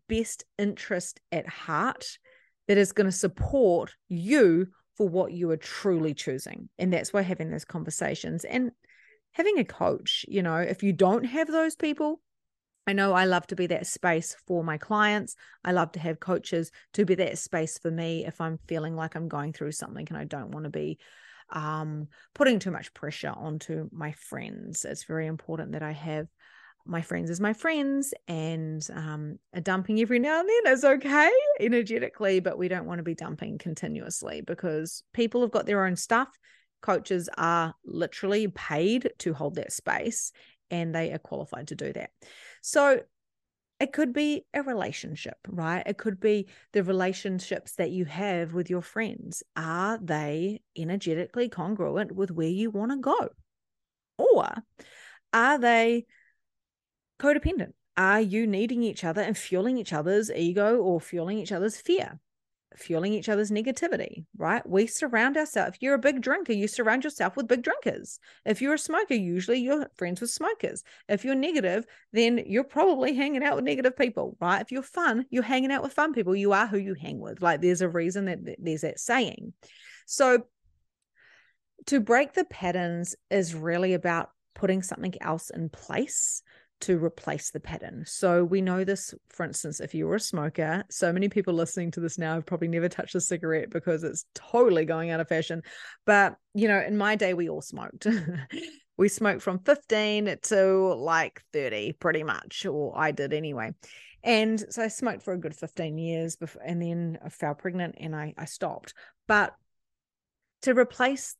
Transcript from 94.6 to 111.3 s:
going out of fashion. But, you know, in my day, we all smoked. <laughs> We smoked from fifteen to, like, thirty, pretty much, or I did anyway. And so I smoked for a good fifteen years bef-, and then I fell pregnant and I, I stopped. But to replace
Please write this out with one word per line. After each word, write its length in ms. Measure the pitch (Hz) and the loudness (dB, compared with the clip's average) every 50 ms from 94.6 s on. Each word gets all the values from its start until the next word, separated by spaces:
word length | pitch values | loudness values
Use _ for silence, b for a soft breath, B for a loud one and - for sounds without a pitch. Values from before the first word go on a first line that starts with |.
| 247 240 180 160 160 | 8 8 6 4 4
going 260 | 156 165 160 165 170 | 2 0 -2 -2 -2
out 120 | 165 160 | -2 -2
of 80 | 165 - | 0 0
fashion. 340 | 170 160 160 - 170 165 165 B B B B B B B B | 0 0 0 -2 -4 -8 -8 B B B B B B B B
But, 300 | - 208 202 202 185 - - _ _ - | 6 6 8 6 6 2 -4 _ _ -2
you 140 | 208 214 220 | 2 4 4
know, 120 | 208 196 | 4 4
in 160 | 131 - 208 208 | 4 2 0 2
my 180 | 202 208 214 | 2 2 2
day, 180 | 208 214 185 185 | 2 2 2 2
we 140 | 170 175 165 | 2 0 -2
all 140 | 156 151 | -2 -6
smoked. 460 | 147 - - - - - - - - 214 | -8 -10 -12 -12 -12 -12 -10 -4 0 0
<laughs> 60 | 226 208 160 147 175 156 131 - B B 330 339 B B B B _ - | 2 2 0 -4 -6 -6 -8 -8 B B -12 -12 B B B B _ 2
We 120 | 185 202 | 2 2
smoked 320 | 202 - 226 208 190 - | 2 2 0 0 0 0
from 180 | - - 185 185 | -2 -2 -4 0
fifteen 800 | 185 - 285 - - - 220 214 214 214 208 208 208 202 165 - - | 4 4 4 4 4 0 0 2 2 2 2 0 0 0 -2 -4 -2
to, 500 | - 220 196 190 190 190 190 190 190 170 | 2 4 6 6 6 6 6 4 4 2
like, 480 | 113 127 160 165 160 160 120 - - - _ | 0 0 0 2 2 2 0 -4 -12 -14 _
thirty, 420 | - 151 139 127 110 107 104 110 147 | -4 -2 -2 0 -2 -2 -4 -4 -4
pretty 300 | - - 175 156 160 156 | -2 0 0 0 0 0
much, 420 | 156 104 78 - - - - - | -2 -4 -4 -4 -12 -12 -8 -6
or 320 | 190 143 151 147 131 - - | -4 -2 -2 -2 -2 -2 0
I 140 | 156 156 | 0 0
did 220 | 147 143 143 139 151 | 0 0 -2 -2 -2
anyway. 400 | 151 160 156 143 123 113 113 - _ B B B B B B B B B | -2 -2 -2 -6 -6 -6 -8 -8 _ B B B B B B B B B
And 340 | 233 240 214 220 220 220 220 208 - | 2 4 4 4 2 0 0 -2 -6
so 140 | - 240 226 | -6 -4 -4
I 60 | 220 | -4
smoked 340 | 214 - 262 233 - - - | -4 -2 -4 -4 -4 -4 -4
for 100 | - 185 | -6 -6
a 60 | 180 | -4
good 160 | 165 160 156 | -4 -8 -8
fifteen 420 | - - 156 - - 170 160 151 160 | -8 -12 -12 -6 -6 -6 -4 -4 -4
years 380 | 165 165 165 160 165 165 165 | -4 -4 -2 -2 -4 -4 -6
bef-, 220 | - 170 156 - - - | -8 -10 -12 -12 -12 -8
and 180 | 143 175 175 | -6 -4 -2
then 380 | 170 170 170 170 170 165 160 - - | -2 -2 -2 -2 -2 -4 -4 -6 -10
I 60 | 165 | -14
fell 260 | - - - 151 147 | -10 -6 -4 -4 -4
pregnant 400 | - - 185 175 185 175 165 - - | -4 -6 -6 -4 -4 -4 -6 -6 -10
and 160 | - 160 156 | -10 -8 -8
I, 180 | 151 151 151 - - | -6 -8 -8 -10 -10
I 80 | 156 | -12
stopped. 480 | - - - - 156 - - - - - B B B B B _ - | -12 -8 -6 -6 -6 -6 -6 -12 -16 -20 B B B B B _ 2
But 260 | 214 208 196 - - _ _ _ _ _ _ _ _ _ _ _ _ _ _ _ _ _ _ _ _ _ - | 4 4 4 2 -2 _ _ _ _ _ _ _ _ _ _ _ _ _ _ _ _ _ _ _ _ _ 0
to 100 | 262 247 | 2 6
replace 600 | 247 247 240 - - 254 262 277 262 - - | 6 6 4 4 0 2 2 2 0 -6 -10